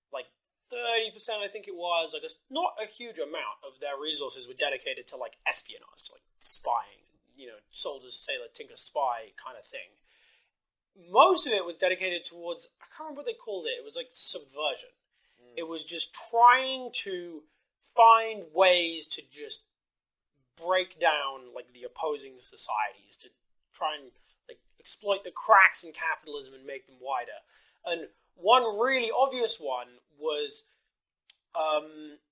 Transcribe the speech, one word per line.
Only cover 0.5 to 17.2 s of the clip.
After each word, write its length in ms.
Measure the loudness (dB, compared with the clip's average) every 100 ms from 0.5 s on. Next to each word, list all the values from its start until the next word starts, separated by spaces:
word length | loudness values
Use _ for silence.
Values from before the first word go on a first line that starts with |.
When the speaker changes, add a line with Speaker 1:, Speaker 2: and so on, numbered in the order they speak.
| _ _
Speaker 1:
thirty 460 | -6 0 0 0
percent, 240 | -6 -8 -6
I 100 | -6
think 200 | -10 -12
it 100 | -6
was, 320 | 0 0 0
like, 140 | -4 -12
a, 80 | -14 -10
not 220 | -2 -2 -2
a 80 | -10
huge 260 | -12 -12 -8
amount 460 | -8 -6 -8 -10
of 160 | -14 -10
their 160 | -8 -6
resources 520 | -6 -6 -8 -10 -14
were 80 | -4
dedicated 480 | -2 -2 -6 -10 -10
to, 80 | -12
like, 220 | -12 -8 -6
espionage, 560 | -6 -8 -16 -20 -20 -20
to, 20 |
like, 140 | -20 _ _
spying, 640 | -6 -4 -2 -2 -4 -14 _ _ _ -20
you 100 | -20
know, 100 | -20 _
soldiers, 480 | -12 -10 -10 -12 -14
sailor, 320 | -10 -10 -10
tinker, 240 | -16 -18 -16
spy 560 | -10 -2 -2 -2 -8 -16
kind 140 | -16 -16
of 80 |
thing. 320 | -18 -18 -18 _ _ _ _ _ _ _ _ _ _ _ 2
Most 380 | 8 8 8 0
of 80 |
it 100 | -2
was 120 | -2 0
dedicated 500 | 0 0 -2 -4 -8
towards, 400 | -12 -10 -10 -12 _
I 40 | -20
can't 160 | -16 -14
remember 120 | -12
what 60 | -10
they 0 |
called 320 | -10 -8 -8
it, 160 | -6 -8
it 40 |
was, 120 | -8 -12
like, 160 | -12
subversion. 800 | -12 -10 -10 -12 -6 -4 -4 -10 _ _ _ _ _
Speaker 2:
Mm. 160 | -16 -10
Speaker 1:
It 100 | -8
was 180 | -8
just 280 | -8 -6 -6
trying 800 | -8 -2 8 8 8 4 -6 -8 -8 -8
to 360 | -8